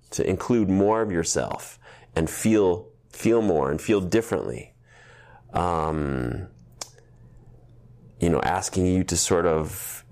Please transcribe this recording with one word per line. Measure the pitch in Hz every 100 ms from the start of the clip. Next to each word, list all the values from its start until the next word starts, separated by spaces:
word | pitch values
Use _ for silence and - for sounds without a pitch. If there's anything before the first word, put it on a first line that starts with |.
| -
to | - -
include | 92 - 120 95
more | 95 101 110
of | 104
yourself | 85 80 - 57 - - - - - - 80
and | 80
feel, | - 110 110 92 87 - _ _
feel | - 117 117
more | 104 78 69
and | 78
feel | - 104
differently. | 90 110 - 85 50 57 - _ _ - - - - - -
Um, | - 87 82 78 78 71 67 60 - - - - - - - - - - - - - - - - - - -
you | 85
know, | 73
asking | - 92 - 95 92
you | 92
to | 90 87
sort | - 90 85
of | 80 76 - - - -